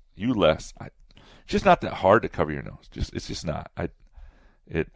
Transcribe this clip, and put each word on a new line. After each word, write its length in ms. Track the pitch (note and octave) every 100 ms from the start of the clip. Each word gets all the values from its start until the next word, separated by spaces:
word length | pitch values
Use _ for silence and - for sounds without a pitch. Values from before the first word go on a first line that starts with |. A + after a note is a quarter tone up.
| _
you 200 | - A#2
less, 400 | A2 D#2 E2 - -
I, 60 | - - - -
it's 360 | - - -
just 120 | G3+
not 160 | G3 F3
that 120 | -
hard 280 | - F#2+ A2
to 60 | -
cover 240 | - D#2
your 100 | C#2+
nose. 240 | G1+ - -
Just, 240 | - -
it's 140 | - -
just 180 | - E2
not. 240 | D#2 - -
I, 120 | F2 - - - - - _ _ -
it, 220 | D#2+ D2+